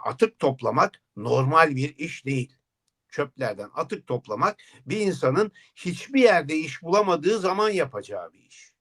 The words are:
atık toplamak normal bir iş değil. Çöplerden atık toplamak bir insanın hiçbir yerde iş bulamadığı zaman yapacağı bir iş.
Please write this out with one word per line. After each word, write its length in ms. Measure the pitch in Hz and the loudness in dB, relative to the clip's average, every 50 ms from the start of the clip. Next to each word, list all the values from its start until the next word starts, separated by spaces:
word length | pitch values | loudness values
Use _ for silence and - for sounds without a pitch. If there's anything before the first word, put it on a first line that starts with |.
| - | -8
atık 340 | 110 123 - 233 220 - _ | -8 0 0 0 0 2 _
toplamak 640 | 160 139 131 - 117 113 117 147 190 202 - _ _ _ _ | 0 0 0 0 -4 -2 2 2 0 0 0 _ _ _ _
normal 600 | 104 101 - 127 131 131 131 156 160 165 156 135 | -10 -2 0 2 2 2 4 6 6 6 6 4
bir 220 | 131 135 151 143 | -2 -4 -4 -6
iş 280 | - 156 170 - - - | -10 -10 -10 -10 -10 -8
değil. 300 | 135 139 131 123 - _ _ _ _ _ _ _ _ _ _ _ _ | -4 -4 -4 -4 -6 _ _ _ _ _ _ _ _ _ _ _ _
Çöplerden 600 | - - 147 139 - 135 131 113 101 98 104 101 - | -6 -6 -6 -6 -4 -6 -6 -4 -4 -6 -12 -10 -6
atık 320 | 147 160 135 214 143 - | -8 -6 -6 -8 -10 -6
toplamak 500 | - 127 117 - 110 104 117 165 208 208 - - - - - _ | -6 -6 -6 -4 -6 -4 -2 -2 -2 -2 -6 -16 -20 -20 -20 _
bir 120 | 127 185 | -6 -4
insanın 540 | 214 208 190 156 135 - 131 135 190 214 208 - - - _ _ | -2 -2 -2 -2 0 0 0 2 2 0 -2 -4 -12 -20 _ _
hiçbir 460 | - - 180 - - - - 269 269 | -10 -8 -8 -8 -8 -10 -2 2 6
yerde 360 | 247 220 185 170 147 139 156 | 6 6 6 4 0 -2 -4
iş 260 | 156 160 139 131 - 170 | -4 -4 -6 -10 -12 -2
bulamadığı 560 | 170 185 208 208 190 175 156 147 185 226 214 | 0 2 2 4 2 0 2 2 0 0 0
zaman 300 | 180 185 185 202 214 214 | 0 -2 0 0 0 0
yapacağı 640 | 202 180 147 131 113 101 98 - 101 92 85 82 _ | 0 0 -2 -2 -4 -10 -10 -8 -10 -10 -10 -12 _
bir 60 | _ | _
iş. 340 | _ _ - - - - _ _ | _ _ -20 -20 -20 -20 _ _